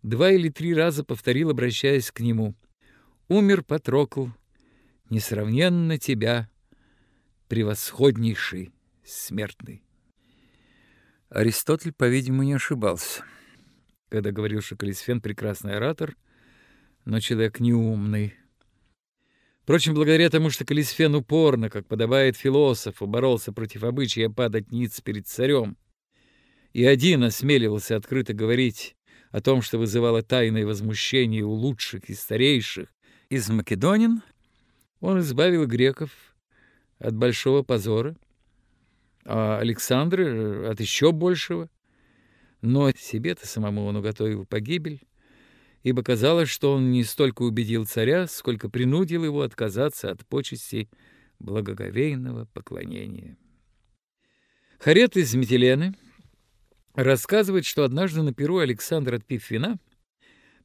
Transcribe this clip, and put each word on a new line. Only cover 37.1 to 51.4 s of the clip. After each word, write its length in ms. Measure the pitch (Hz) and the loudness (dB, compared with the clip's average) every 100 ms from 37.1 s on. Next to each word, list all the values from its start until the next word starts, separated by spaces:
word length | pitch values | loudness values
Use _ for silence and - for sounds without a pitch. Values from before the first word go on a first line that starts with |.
большого 480 | 110 123 113 135 139 | 0 0 2 2 2
позора, 540 | 131 120 101 110 135 165 _ _ _ _ _ _ _ _ _ _ - | 2 -2 0 -2 -2 -8 _ _ _ _ _ _ _ _ _ _ -6
а 320 | 110 110 110 | -2 0 0
Александра, 640 | 113 110 - 127 160 185 | -2 -2 0 0 2 0
э, 480 | 170 113 107 95 107 | 0 -2 -4 -4 -6
от 100 | 107 | -6
ещё 320 | 107 - 151 | -4 2 4
большего. 560 | 160 180 175 - 170 165 _ _ _ _ _ _ _ _ _ | 4 0 -2 -4 -8 -10 _ _ _ _ _ _ _ _ _
Но 280 | 113 135 139 | 0 2 2
себе-то 540 | - - 110 117 - - | 0 -4 -6 -6 -6 -8
самому 380 | 113 107 104 | -6 -4 -4
он 120 | 101 104 | -4 -4
уготовил 500 | 104 107 110 104 98 | -4 -4 -4 -4 -6
погибель, 560 | 110 110 175 156 143 _ _ _ _ _ _ _ _ | -6 -4 -4 -6 -12 _ _ _ _ _ _ _ _
ибо 180 | 123 123 | -2 -2
казалось, 460 | 123 117 131 170 151 | 0 0 2 2 0
что 240 | - 143 | 0 0
он 180 | 139 131 | 2 2
не 140 | 123 | 2
столько 380 | 113 - 139 - | 0 0 0 0
убедил 420 | 123 110 110 113 | -2 -2 -2 -2
царя, 420 | 104 - 113 170 180 | -4 -2 0 0 -2
сколько 440 | - - 113 104 | -6 -4 -4 -4
принудил 520 | 120 123 151 175 170 | -2 0 2 0 -2
его 200 | 160 147 | -2 -2
отказаться 680 | 127 - 110 98 143 - 98 | -4 -4 -6 -2 -4 -4 -10
от 160 | 95 - | -10 -6
почести 640 | 139 139 123 - 110 107 _ _ _ _ | -6 -6 -10 -10 -8 -8 _ _ _ _
благоговейного 1080 | _ | _